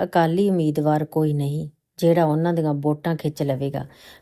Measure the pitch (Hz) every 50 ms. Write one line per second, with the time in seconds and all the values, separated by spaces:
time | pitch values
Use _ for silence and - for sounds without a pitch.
0 | 180 180 - 175 165 160 165 180 202 202 190 175 160 156 147 151 147 151 151 156
1 | 156 151 - 160 156 151 147 143 143 143 143 156 156 151 - _ _ _ _ -
2 | - 170 170 175 165 156 151 156 165 175 175 165 156 151 147 143 139 151 151 147
3 | - 170 165 156 - 151 151 - 156 139 135 127 139 139 143 143 143 147 - -
4 | - - - -